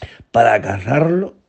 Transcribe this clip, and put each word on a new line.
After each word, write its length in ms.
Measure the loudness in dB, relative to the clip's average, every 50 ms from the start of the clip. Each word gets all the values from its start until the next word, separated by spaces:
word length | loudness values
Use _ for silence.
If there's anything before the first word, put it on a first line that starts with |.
| -20 -20 -20 -20 -12 _ 2
para 280 | 2 4 4 2 0
cazarlo, 760 | 0 -4 -8 -6 -4 -2 0 0 0 0 0 -2 -4 -6 -10 _ _